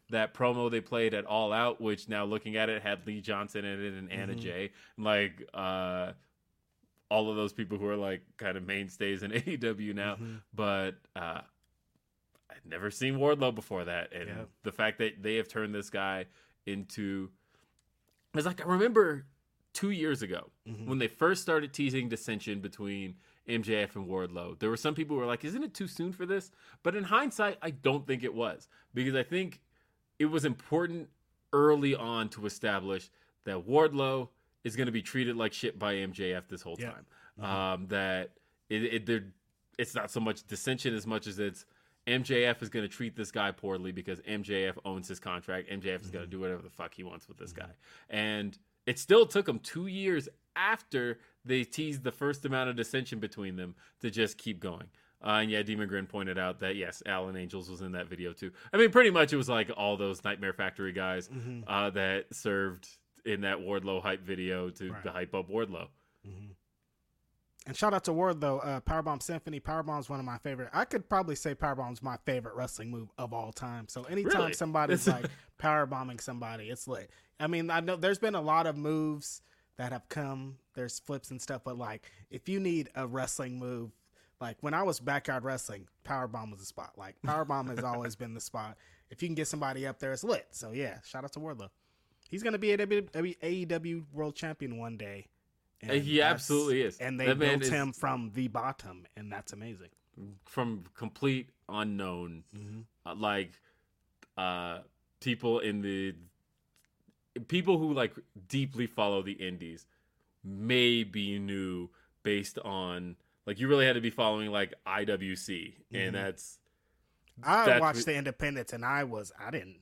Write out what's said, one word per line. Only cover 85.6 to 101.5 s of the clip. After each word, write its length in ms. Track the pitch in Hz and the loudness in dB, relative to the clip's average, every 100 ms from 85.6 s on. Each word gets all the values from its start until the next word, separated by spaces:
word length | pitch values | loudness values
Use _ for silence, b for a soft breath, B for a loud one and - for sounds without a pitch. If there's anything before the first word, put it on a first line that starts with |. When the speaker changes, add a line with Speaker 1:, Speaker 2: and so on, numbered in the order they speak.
| - 101 92 _ - | -6 -12 -16 _ -6
Speaker 2:
powerbomb 460 | 135 123 117 110 | -4 -2 -6 -8
was 80 | 98 | -12
the 60 | 98 | -14
spot. 240 | - - - | -12 -14 -14
Like, 180 | 95 - 139 | -16 -6 -2
powerbomb 440 | 151 147 139 127 123 | 0 0 0 -2 -2
has 80 | |
always 320 | 127 120 117 104 | -2 -2 -4 -6
Speaker 1:
<laughs> 20 | |
Speaker 2:
been 160 | 120 113 | -10 -8
the 60 | |
spot. 360 | - 117 107 - b b b | -8 -6 -8 -10 b b b
If 140 | - | -6
you 40 | 175 | -4
can 80 | 156 | -2
get 120 | 147 | -2
somebody 400 | 151 139 131 135 | -2 -2 -2 -6
up 100 | 123 | -4
there, 120 | 135 | -4
it's 120 | 135 | -2
lit. 220 | 220 - - | 0 0 -2
So, 200 | - 110 | -12 -8
yeah, 280 | 120 127 90 | -4 -4 -6
shout 200 | - 131 | -12 -10
out 100 | 135 | -10
to 60 | 151 | -10
Wardlow. 300 | 156 123 98 - _ _ _ _ _ | -10 -10 -14 -18 _ _ _ _ _
He's 140 | 190 | -4
gonna 140 | 226 262 | -2 2
be 120 | 208 | 2
a 40 | 202 | 2
W, 240 | 202 208 | 4 2
W, 320 | 202 160 180 170 | 0 -2 -4 -2
A 80 | 165 | -4
E 140 | 185 170 | -2 -2
W 400 | 170 165 170 147 | -2 -2 -6 -6
world 220 | 143 151 147 | -4 -4 -4
champion 420 | 160 156 135 117 | -8 -6 -8 -6
one 200 | 117 113 | -8 -8
day. 300 | 104 101 - _ _ _ _ _ 110 | -10 -12 -16 _ _ _ _ _ 0
Speaker 1:
Uh, 40 | |
Speaker 2:
And 100 | 143 | 2
Speaker 1:
he 140 | 143 151 | 4 6
Speaker 2:
that's, 160 | 151 | 6
Speaker 1:
absolutely 480 | 151 139 147 147 131 | 6 4 2 4 4
is. 160 | 110 - | 2 -2
Speaker 2:
and 220 | 123 131 | -6 0
they 60 | 127 | 2
Speaker 1:
That 100 | 135 | 6
man 220 | 147 143 | 4 4
Speaker 2:
built 40 | |
Speaker 1:
is 60 | 131 | 4
Speaker 2:
him 220 | 147 135 | 2 0
from 380 | - 143 131 113 | 0 0 0 -2
the 140 | 110 127 | -2 -2
bottom, 580 | 117 127 - 95 90 87 107 | 0 -4 -4 -12 -18 -18 -14
and 160 | 104 | -10
that's 220 | 104 - | -10 -10
amazing. 360 | 101 113 92 87 _ _ - 101 101 - | -12 -12 -14 -18 _ _ -18 -16 -16 -8
Speaker 1:
From 400 | - 120 104 87 - | -2 -2 -4 -8 -10
complete 540 | 113 - 139 131 127 | -10 -2 0 0 -4